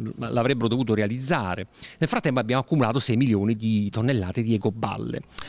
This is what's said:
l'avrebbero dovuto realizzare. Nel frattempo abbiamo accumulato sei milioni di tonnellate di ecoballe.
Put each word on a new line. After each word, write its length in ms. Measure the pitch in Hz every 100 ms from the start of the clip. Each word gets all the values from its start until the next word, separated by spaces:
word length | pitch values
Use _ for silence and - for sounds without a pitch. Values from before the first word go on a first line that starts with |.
| 113 -
l'avrebbero 520 | 117 120 120 131 113
dovuto 260 | 120 117
realizzare. 720 | 107 104 123 135 165 95 90 90 - - -
Nel 100 | 156
frattempo 320 | 247 165 127
abbiamo 220 | 113 131
accumulato 360 | - 156 117 127
sei 200 | - 113
milioni 380 | 135 104 101 110
di 340 | 110 107 101
tonnellate 520 | 110 120 123 92 107
di 120 | 113
ecoballe. 680 | 110 107 107 117 98 117 - - -